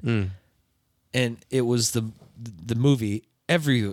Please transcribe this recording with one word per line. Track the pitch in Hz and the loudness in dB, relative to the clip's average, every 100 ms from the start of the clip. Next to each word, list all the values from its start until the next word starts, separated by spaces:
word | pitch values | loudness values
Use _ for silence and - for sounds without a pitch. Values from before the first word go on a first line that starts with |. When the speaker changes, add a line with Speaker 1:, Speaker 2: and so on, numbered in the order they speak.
Speaker 1:
Mm. | 120 110 95 95 _ _ _ _ _ _ _ | -2 -2 -2 -6 _ _ _ _ _ _ _
Speaker 2:
And | 127 123 117 - | -2 -2 -4 -4
it | 131 | 0
was | 120 120 113 | 2 2 0
the, | 120 110 - - - | -2 -4 -8 -20 -16
the | 117 87 87 117 | -16 -10 -6 2
movie, | 139 135 110 104 - _ - | 2 2 0 -4 -8 _ -2
every, | 170 147 127 101 | 0 2 2 2